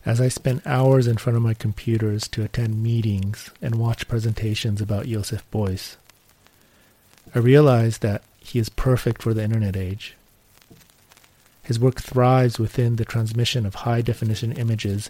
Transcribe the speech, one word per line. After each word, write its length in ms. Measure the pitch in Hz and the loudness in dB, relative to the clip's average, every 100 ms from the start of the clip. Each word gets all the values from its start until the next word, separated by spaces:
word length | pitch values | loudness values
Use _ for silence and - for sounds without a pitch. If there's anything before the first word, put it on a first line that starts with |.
| - | 0
As 140 | 117 | 2
I 80 | 127 | 2
spent 400 | - 131 127 143 | 0 -2 -4 -2
hours 400 | 131 135 135 120 | 2 4 4 4
in 80 | 113 | 0
front 220 | - 117 | 0 2
of 60 | |
my 100 | 117 | 0
computers 720 | 110 110 104 - 110 107 104 - | 0 -4 -4 -2 0 0 -2 -6
to 160 | - | -6
attend 400 | 104 - 117 110 | -4 -2 -2 -2
meetings 680 | 117 117 110 98 98 104 - - | 0 0 0 0 -2 -6 -12 -10
and 140 | 123 113 | -4 -2
watch 340 | 117 117 - | -2 -2 -4
presentations 720 | 117 113 107 110 107 113 101 | -2 -2 -2 -2 -2 -2 -4
about 240 | 107 101 127 | -2 -4 -4
Joseph 440 | 110 104 104 - | -6 -4 -8 -6
Beuys, 460 | 107 98 92 - - _ _ _ _ _ _ _ _ _ _ _ _ - | -4 -2 -4 -10 -20 _ _ _ _ _ _ _ _ _ _ _ _ -4
I 60 | 123 | 2
realized 600 | 120 143 147 120 113 110 | 6 8 8 6 2 0
that 200 | 110 101 _ _ | -2 -2 _ _
he 220 | - 120 | -6 -4
is 80 | 110 | -4
perfect 540 | - 131 127 120 113 | -2 0 2 0 -2
for 120 | 113 | -2
the 80 | 110 | -2
internet 360 | 107 113 101 95 | 0 0 0 -2
age. 400 | 92 101 - - _ _ _ _ _ - _ _ _ - _ _ _ _ | -6 -8 -12 -20 _ _ _ _ _ -20 _ _ _ -20 _ _ _ _
His 180 | - 113 | -6 0
work 220 | 127 - | 0 0
thrives 580 | - 127 123 131 127 - | -4 2 4 6 4 0
within 380 | 110 - 120 117 | -2 0 0 0
the 80 | 110 | -2
transmission 600 | 113 110 113 117 123 101 | -2 -2 0 0 0 -4
of 100 | - | -4
high-definition 760 | 123 117 117 117 113 104 113 | -2 0 -2 -2 -2 -2 -4
images 580 | 120 117 110 104 101 | -2 -2 -2 -2 -4